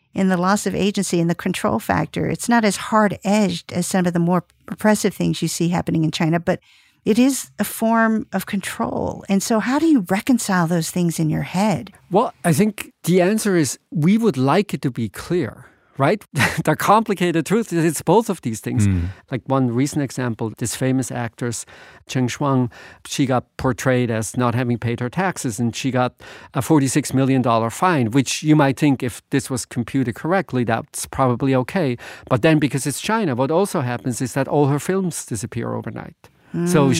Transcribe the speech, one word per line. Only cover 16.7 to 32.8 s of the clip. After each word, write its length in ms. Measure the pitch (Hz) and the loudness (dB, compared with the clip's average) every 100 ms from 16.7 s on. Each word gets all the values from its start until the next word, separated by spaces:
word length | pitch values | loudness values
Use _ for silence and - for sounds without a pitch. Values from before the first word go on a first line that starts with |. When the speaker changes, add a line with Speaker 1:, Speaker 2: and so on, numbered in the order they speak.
| 156 | 0
Speaker 2:
complicated 680 | - 214 220 196 180 165 139 | 4 4 2 -2 0 0 0
truth 260 | 214 220 | -2 0
is 100 | 170 | 0
it's 180 | 165 151 | 0 0
both 260 | - 202 226 | 2 2 2
of 100 | 180 | -4
these 180 | 123 110 | -6 -6
things. 260 | 120 120 101 | -4 0 2
Speaker 3:
Mm. 220 | 92 87 - _ | 2 -2 -10 _
Speaker 2:
Like 100 | 131 - | -8 -2
one 280 | 135 127 | 0 2
recent 280 | 117 143 151 | 0 0 -2
example, 480 | 139 - 123 110 113 104 | -4 -4 -6 -4 -6 -6
this 180 | - - | -8 -2
famous 340 | 131 131 123 | 0 0 -2
actress, 540 | 131 117 - 123 113 - - - - - | -6 -8 -6 -6 -6 -12 -20 -20 -20 -6
Cheng 220 | 135 123 | -2 -2
Shuang, 420 | - 143 135 123 - - - - | -2 0 2 0 -6 -20 -20 -10
she 180 | - 127 | -2 0
got 180 | 127 - - | 0 -2 -4
portrayed 540 | 135 - 131 127 120 | -2 0 0 2 0
as 260 | 110 110 120 | -2 -4 -2
not 180 | 123 | 0
having 240 | 120 123 117 | 0 0 -2
paid 220 | 120 117 | -2 -4
her 80 | 120 | -4
taxes, 480 | 165 190 - 135 104 | -2 -4 -2 -6 -2
and 160 | 120 | -4
she 160 | - 135 | -2 -2
got 220 | 123 123 - - - - | 0 -2 -4 -20 -20 -8
a 60 | 151 | -6
forty-six 500 | - 156 135 151 - | 2 4 4 0 0
million 280 | 131 135 131 | 0 2 2
dollar 280 | 120 113 113 | 2 2 0
fine, 400 | - 185 156 113 | 0 2 2 2
which 300 | 131 131 - | 2 0 -2
you 100 | 151 | 4
might 240 | 151 139 - | 6 4 4
think 240 | 147 127 | 2 2
if 200 | 123 - _ | -2 -8 _
this 200 | 139 - | -2 -2
was 140 | 127 - | -8 -6
computed 480 | - 113 139 123 | -6 -4 -2 -2
correctly, 480 | - 160 190 - 127 | -4 -2 -2 0 -2
that's 440 | 117 113 - - - | 0 -2 -4 -12 -8
probably 480 | - 127 120 139 | 0 0 2 2
okay. 420 | 131 120 196 143 120 - - - | 0 0 -2 -2 -4 -10 -18 -2
But 140 | 123 | 2
then 160 | 160 156 | 4 4
because 280 | 143 139 | 2 -2